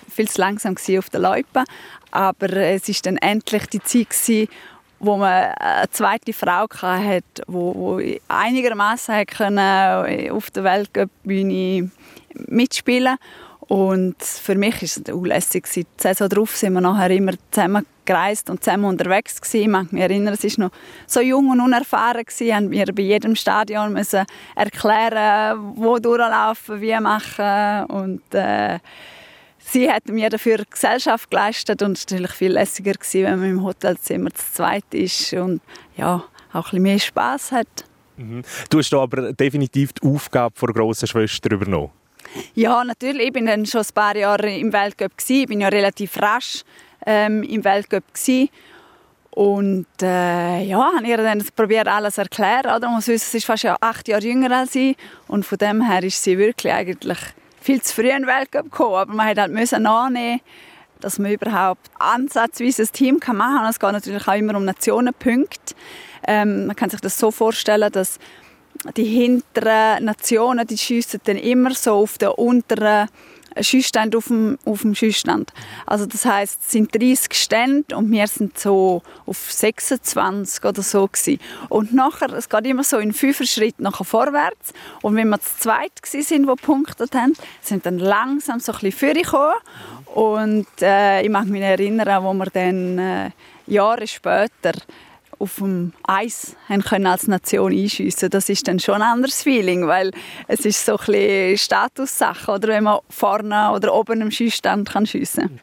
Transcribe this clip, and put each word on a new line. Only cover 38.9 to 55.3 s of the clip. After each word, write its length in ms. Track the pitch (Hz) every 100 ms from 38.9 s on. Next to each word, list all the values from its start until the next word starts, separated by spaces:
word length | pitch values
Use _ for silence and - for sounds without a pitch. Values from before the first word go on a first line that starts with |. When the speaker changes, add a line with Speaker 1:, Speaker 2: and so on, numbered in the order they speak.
Speaker 2:
da 60 | 143
aber 340 | 131 127 120
definitiv 640 | 131 135 147 135 139 139
die 120 | - 139
Aufgabe 480 | 143 - 131 120
von 120 | - 120
der 80 |
grossen 340 | 113 113 110 117
Schwester 420 | 117 107 - 120
übernommen. 380 | 107 98 87 73 - _ _ - - -
Speaker 1:
Ja, 300 | - 233 247
natürlich. 420 | 247 233 254 277 233
Ich 60 |
bin 140 | 254 226
dann 200 | 214 208
schon 140 | 240
ein 60 | 208
paar 240 | - 208 208
Jahre 400 | 202 202 208 196
im 160 | 220
Weltcup 440 | 202 202 - 190 -
gsi. 240 | - 262
Ich 60 | 262
bin 120 | 208
ja 80 | 196
relativ 540 | 208 196 196 202 -
rasch, 400 | 208 226 - - - - - _
ähm, 380 | - 214 214 214
im 220 | - 220
Weltcup 400 | 196 196 208 196 -
gsi. 340 | - - 254 269 - - - - _ _ _ _
Und, 560 | - 202 202 196 190 175 -
äh, 640 | 185 180 180 175 175 175
ja, 300 | 185 190 277 349
habe 100 | 226
ihr 100 | 233
dann 280 | 220 208 202
probiert, 340 | - 220 220 208
alles 260 | 202 208
zu 80 | 202
erklären, 440 | 196 - 196 240 269
oder? 200 | 233 240
Man 80 |
muss 140 | 233 214
wissen, 200 | 226 -
sie 100 | 226
ist 60 |
fast 200 | - 220
ja 120 | 226 170
acht 260 | 226 226 -
Jahre 160 | 208
jünger 340 | 214 254 254 254
als 180 | 254 269
ich. 200 | 262 269 - -
Und 180 | -